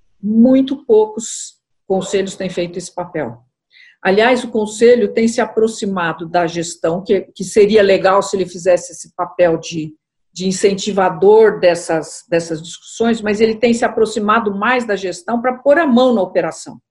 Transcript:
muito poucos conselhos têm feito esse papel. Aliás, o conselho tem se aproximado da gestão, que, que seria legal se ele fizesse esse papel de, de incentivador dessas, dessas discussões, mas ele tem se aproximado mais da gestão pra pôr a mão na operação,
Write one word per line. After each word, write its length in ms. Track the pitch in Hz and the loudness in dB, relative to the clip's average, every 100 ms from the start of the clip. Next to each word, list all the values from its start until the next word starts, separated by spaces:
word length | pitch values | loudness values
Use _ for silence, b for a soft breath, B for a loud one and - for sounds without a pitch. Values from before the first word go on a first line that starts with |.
| _ _ | _ _
muito 640 | 202 220 247 262 262 269 | -2 4 6 4 2 -4
poucos 720 | - 214 214 214 226 - - _ _ _ - | 2 2 2 -4 -12 -12 -16 _ _ _ -4
conselhos 480 | 190 185 202 196 - | -4 -2 -4 -4 -8
têm 140 | 190 | -8
feito 300 | 180 175 180 | -6 -6 -8
esse 140 | 175 | -12
papel. 440 | - - 160 123 - _ _ _ b b b | -10 -8 -8 -8 -10 _ _ _ b b b
Aliás, 420 | 190 196 233 247 | 0 2 2 2
o 60 | 247 | -2
conselho 640 | 220 208 - 233 240 202 | -4 -4 2 4 4 2
tem 140 | 233 226 | 0 0
se 120 | 240 | 0
aproximado 880 | 226 226 220 220 208 185 170 160 165 | -2 0 0 0 -4 -2 -4 -6 -4
da 200 | 175 165 | -2 0
gestão, 560 | 170 165 - 165 175 | -4 -8 -6 -4 -4
que, 180 | 196 190 - - | 0 -2 -2 -12
que 80 | |
seria 400 | 185 220 202 214 | -2 4 4 6
legal 400 | 196 190 185 196 | 4 4 4 2
se 120 | 196 196 | 0 -4
ele 120 | 175 | -6
fizesse 440 | 185 180 175 - | -2 0 0 0
esse 220 | 160 - | -16 -16
papel 460 | - 175 - 175 165 | -10 -8 0 0 0
de, 340 | - 170 160 - _ _ _ | -4 -10 -10 -14 _ _ _
de 140 | 170 190 | -6 -4
incentivador 1120 | 185 202 190 214 196 185 170 196 214 220 170 | 0 0 0 -2 0 0 2 4 6 6 4
dessas, 640 | 175 170 - 160 147 - - | 2 2 -2 -4 -6 -14 -4
dessas 320 | 170 170 160 | -4 -4 -8
discussões, 640 | 170 - - - 226 220 | -10 -18 -16 -4 -2 0
mas 180 | 208 208 | -2 0
ele 140 | 226 | 0
tem 180 | 220 240 | 2 0
se 140 | 233 233 | 0 0
aproximado 680 | 226 220 233 208 226 208 196 | 0 -2 0 0 0 0 -2
mais 280 | 220 254 | -2 -2
da 120 | 233 196 | -2 -4
gestão 440 | 185 170 - 233 | -6 -8 -6 -4
pra 140 | 247 | -2
pôr 240 | 247 277 285 | -2 2 2
a 80 | 320 | 4
mão 260 | 240 254 | 4 4
na 120 | 226 | 2
operação, 580 | 180 180 165 - - - _ | 0 -2 -4 -6 -16 -20 _